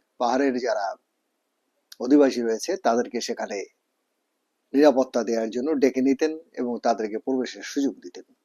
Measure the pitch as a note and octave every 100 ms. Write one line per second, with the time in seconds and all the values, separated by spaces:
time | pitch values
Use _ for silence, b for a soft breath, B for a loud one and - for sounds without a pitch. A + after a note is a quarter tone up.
0 | _ - A#2+ C3 C#3 B2 A#2+ G#2+ G2 F#2
1 | _ _ _ _ _ _ _ _ _ -
2 | A#2+ D3 C#3 A#2 A#2 A2 - F#3+ A#2+ A#2
3 | A#2+ A#2+ A2+ A#2 A2 G#2 F#2 _ _ _
4 | _ _ _ _ _ _ _ C3+ D3+ B2+
5 | B2+ B2 G#2+ A2+ A2+ A2+ C#3 D3+ B2+ B2+
6 | C3 C3 D#3 D#3 - - A#2+ A#2 C3 A2
7 | G#2+ A2 - C3 A#2 G#2 - - C#3 F#2
8 | - - - _